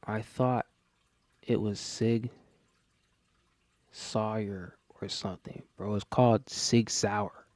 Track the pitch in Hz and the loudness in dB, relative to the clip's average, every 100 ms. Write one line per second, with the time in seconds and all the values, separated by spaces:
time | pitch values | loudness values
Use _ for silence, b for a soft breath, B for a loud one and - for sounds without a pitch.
0 | - 110 107 - 127 123 - _ _ _ | -4 -6 -6 0 2 2 -4 _ _ _
1 | _ _ _ _ - 120 107 101 - - | _ _ _ _ -2 0 0 -4 -8 -2
2 | 113 117 120 - b b b _ _ _ | 2 2 -2 -10 b b b _ _ _
3 | _ _ _ _ _ _ _ _ _ - | _ _ _ _ _ _ _ _ _ -16
4 | - 110 107 107 101 98 90 - _ - | -6 -2 -2 -2 -4 -6 -12 -18 _ -12
5 | - - 104 - - - - _ 101 104 | -10 -6 -6 -8 -12 -16 -18 _ -4 -4
6 | - - 123 110 - - - 117 110 - | -2 4 6 6 2 -6 4 4 4 0
7 | 104 104 101 - - | 0 0 -4 -8 -20